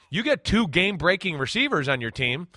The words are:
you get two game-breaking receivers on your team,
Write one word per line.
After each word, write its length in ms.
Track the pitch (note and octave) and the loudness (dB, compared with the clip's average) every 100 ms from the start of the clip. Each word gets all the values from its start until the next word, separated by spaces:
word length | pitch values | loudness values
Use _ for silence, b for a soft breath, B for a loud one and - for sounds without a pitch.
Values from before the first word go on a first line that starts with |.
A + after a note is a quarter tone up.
| b | b
you 120 | E3 | -2
get 220 | C4 C#4+ | 0 0
two 240 | - G#3+ G3 | 2 2 2
game-breaking 720 | D3+ F#3+ F#3 E3+ F#3+ F#3+ D3 | 2 0 2 2 2 0 -4
receivers 500 | C3 A3 C#4 F#3+ C3+ | -2 0 0 0 0
on 120 | C3 | -2
your 100 | A2+ | -2
team, 380 | - B2+ C3+ F3 | -2 -2 -2 -8